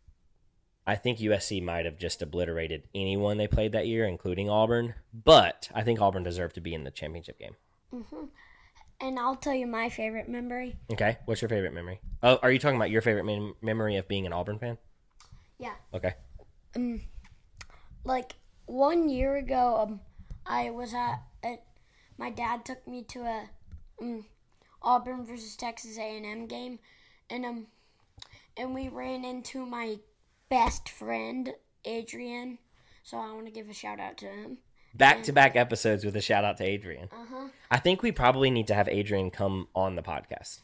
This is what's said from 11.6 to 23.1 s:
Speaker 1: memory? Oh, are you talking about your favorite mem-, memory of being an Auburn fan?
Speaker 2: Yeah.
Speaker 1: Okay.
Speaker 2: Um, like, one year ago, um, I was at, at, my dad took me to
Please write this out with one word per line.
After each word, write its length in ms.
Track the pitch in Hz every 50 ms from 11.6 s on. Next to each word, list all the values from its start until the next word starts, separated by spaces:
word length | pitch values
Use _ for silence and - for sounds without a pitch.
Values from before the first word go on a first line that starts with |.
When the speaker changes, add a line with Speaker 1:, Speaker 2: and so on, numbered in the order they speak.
| 92 78 65
Speaker 1:
memory? 260 | 85 85 90 92 - - - - - -
Oh, 160 | 123 127 -
are 100 | - 127
you 60 | 131
talking 200 | 127 - 147 135
about 120 | 117 107 90
your 120 | 107 110
favorite 240 | 104 120 107 101 85
mem-, 300 | 107 104 104 104 104 - -
memory 360 | - 113 110 113 110 107 104
of 100 | 95 92
being 180 | - 104 98 95
an 80 | 90 85
Auburn 240 | 87 87 87 -
fan? 200 | - 123 120 117 - - - - _ _ _ _ - - - - - - - _ -
Speaker 2:
Yeah. 140 | 254 233 - - - - -
Speaker 1:
Okay. 200 | 90 - 92 - - - - - - - - - - - - -
Speaker 2:
Um, 260 | 240 247 240 233 214 - - - - - - - - - _ - - - - - - - - - - -
like, 320 | 254 262 254 247 - - - - - - - -
one 440 | - 240 254 277 294 339 339 330 302
year 260 | 262 254 262 269 277
ago, 420 | 285 262 240 262 254 247 247 233 220
um, 180 | 214 208 214 196 - - - - - - - - -
I 240 | - 240 247 240 240
was 240 | 233 240 247 220 240
at, 280 | 247 240 240 247 240 - - - - -
at, 200 | 233 240 226 - - - - _ _ _ _ _ _ -
my 140 | - 240 240
dad 340 | 220 220 240 226 240 240 233
took 220 | - 254 254 -
me 160 | - 247 247 226
to 100 | -